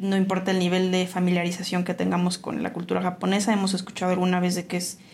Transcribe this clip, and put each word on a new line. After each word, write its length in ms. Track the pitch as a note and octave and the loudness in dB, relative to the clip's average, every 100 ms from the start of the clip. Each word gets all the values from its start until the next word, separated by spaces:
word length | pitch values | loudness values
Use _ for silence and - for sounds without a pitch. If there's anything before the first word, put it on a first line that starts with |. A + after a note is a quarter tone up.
no 160 | G3 G3 | 0 2
importa 340 | F#3+ F#3 F#3 | 2 0 0
el 80 | F#3 | 2
nivel 320 | F3 F#3 F#3 | 2 2 2
de 160 | F#3 F3+ | 2 0
familiarización 760 | F#3 F3+ F3+ F3 F3+ F3+ F3+ | 0 2 2 0 -4 -4 -2
que 100 | F3+ | -2
tengamos 440 | F3 F#3 F#3+ F3+ F3+ | -2 0 2 2 -2
con 220 | - - | -4 -4
la 80 | - | -4
cultura 300 | - F3+ F3+ | -6 -2 0
japonesa, 500 | F#3 F3+ F#3 G3+ G3+ | 0 -2 0 2 2
hemos 200 | G3+ F#3+ | 2 0
escuchado 380 | F#3 - - F#3 | -2 -6 -4 0
alguna 300 | F3+ F3+ F3+ | 2 2 2
vez 160 | F3+ F3 | 2 0
de 100 | F3 | -4
qué 120 | F3+ | -6
es 200 | F3+ - - | -6 -10 -18